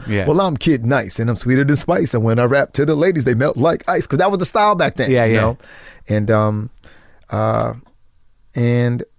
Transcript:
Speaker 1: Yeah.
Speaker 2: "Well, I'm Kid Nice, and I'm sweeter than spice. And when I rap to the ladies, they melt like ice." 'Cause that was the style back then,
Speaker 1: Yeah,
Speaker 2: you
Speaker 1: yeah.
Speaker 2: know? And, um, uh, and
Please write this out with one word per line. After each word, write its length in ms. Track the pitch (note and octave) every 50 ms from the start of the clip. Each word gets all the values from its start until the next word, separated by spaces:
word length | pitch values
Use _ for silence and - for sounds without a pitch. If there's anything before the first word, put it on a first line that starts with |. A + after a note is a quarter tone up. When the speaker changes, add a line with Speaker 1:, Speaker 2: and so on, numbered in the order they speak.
| - A2
Speaker 1:
Yeah. 180 | G#2 G2+ F#2
Speaker 2:
"Well, 140 | C#3+ D3+ F3+
I'm 140 | G3 F#3 D3+ A#2+
Kid 280 | - E3+ D3+ B2+ A#2
Nice, 340 | A#2 C#3 C3 G#2 F#2+ - -
and 100 | A2+ A#2
I'm 60 | A#2 -
sweeter 260 | - B2 C3 C3+ C#3
than 100 | C#3+ D3
spice. 380 | C3 - - F3 - - - -
And 100 | A2+ G#2+
when 160 | A2+ A2+ A#2+
I 60 | B2
rap 260 | A#2+ C3+ C#3 C#3 - -
to 120 | - D3
the 100 | D3+ D#3
ladies, 300 | C#3+ E3 G3 F3+ D#3 A#2
they 100 | C3 A#2+
melt 200 | A2 C3+ D3+ - -
like 260 | C3 E3 - - - -
ice." 180 | F3+ D#3+ - -
'Cause 120 | - D3+
that 120 | F3+ G3
was 80 | G3 F#3
the 60 | F#3
style 300 | - - A3 G#3 G#3 G#3
back 200 | F3 - - -
then, 160 | - B2 B2+
Speaker 1:
Yeah, 140 | C3 A#2+ A#2
Speaker 2:
you 100 | A2 A2+
Speaker 1:
yeah. 60 | A2
Speaker 2:
know? 160 | A2 A2+ B2 - - - - - - - - - - -
And, 220 | G#2+ G#2+ G#2 G2+
um, 380 | A2 G#2+ G#2+ G#2+ G#2+ G#2+ G#2+ - - - - - - - - - - - - -
uh, 440 | - G#2+ G#2+ A2 A2+ A2+ A2+ A#2 A#2 A#2+ - - _ _ _ - _ _ _ - _ _ _ - -
and 480 | - A#2 A#2+ A#2+ A#2+ A#2+ A#2+ A#2+ A#2+ - - _